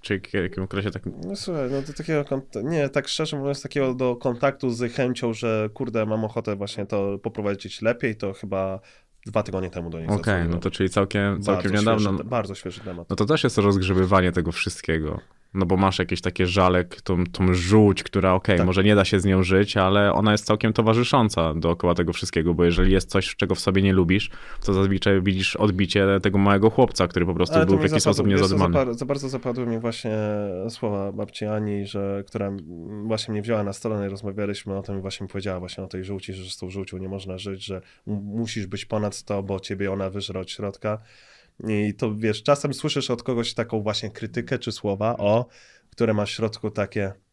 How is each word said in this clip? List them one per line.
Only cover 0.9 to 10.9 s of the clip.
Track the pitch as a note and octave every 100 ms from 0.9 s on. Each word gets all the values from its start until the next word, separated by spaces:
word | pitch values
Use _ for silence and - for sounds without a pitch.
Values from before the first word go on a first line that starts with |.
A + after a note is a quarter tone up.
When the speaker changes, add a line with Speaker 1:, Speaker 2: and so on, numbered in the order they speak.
Speaker 1:
tak? | F#2 F#2+ - E2+
Speaker 2:
No | G3+
słuchaj, | - E3 B2+
no | C#3
do | C#3
takiego | F3 D#3+ D#3
kont-, | C#3+ C#3 C3+ -
nie, | C3 E3 C#3+
tak | C#3 C3+
szczerze | - D#3 D3
mówiąc, | C#3 C#3
takiego | C3+ D3 C3+
do | B2+ B2+ A#2+
kontaktu | C3+ A#2+ C#3 C#3 C3
z | A#2 A#2+
chęcią, | A#2+ B2+ B2 A#2+
że | A2+ A#2 A2 G#2+
kurde, | G#2+ A#2+ A2 G#2+
mam | A2
ochotę | A2 A2+ A2 G2+
właśnie | G2+ - G2+
to | G#2 G2 G2
poprowadzić | A2+ G#2+ G2+ G2 G2 -
lepiej, | A2+ A#2+ C3 G#2+
to | G2+
chyba | F#2+ G2+ G2 F#2+ F#2+ _ - _ _ -
dwa | G#2+
tygodnie | G#2 F#2+ F#2
temu | F2+ E2+
do | E2
niej | E2
Speaker 1:
Okej, | G#2
Speaker 2:
zadzwoniłem. | G#2+ F#2+ E2+
Speaker 1:
no | E2+
to | F#2+
czyli | - F#2+